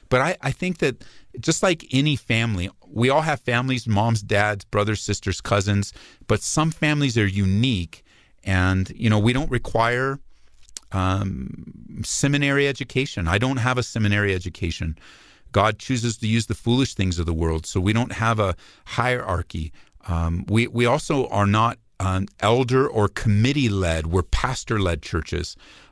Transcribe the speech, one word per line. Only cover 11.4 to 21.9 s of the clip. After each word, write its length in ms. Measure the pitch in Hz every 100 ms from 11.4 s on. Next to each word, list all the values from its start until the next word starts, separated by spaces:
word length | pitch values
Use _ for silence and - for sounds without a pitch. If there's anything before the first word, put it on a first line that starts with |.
| - - - - - -
seminary 640 | - - 139 143 139 139 143
education. 580 | 131 131 127 139 - 82
I 120 | 98
don't 180 | 131 131
have 220 | 123 127
a 40 |
seminary 500 | 117 113 104 104 101
education. 640 | 92 92 - 85 - 82 73 - - - - -
God 280 | 101 107 107
chooses 400 | - 123 117 110
to 100 | 107
use 180 | 113 -
the 80 |
foolish 400 | 110 120 123 135
things 240 | - 95 85
of 80 | 82
the 80 |
world, 320 | 80 82 80 -
so 140 | 92
we 120 | 92
don't 200 | 110 -
have 260 | - 113 110
a 160 | 98 - - -
hierarchy. 880 | - - 123 123 - 87 - 85 78 - - - -
Um, 380 | 82 82 85 -
we, 200 | 110 120
we 180 | 117 120
also 400 | 147 - 143 -
are 180 | 101 101
not, 320 | 107 117 - _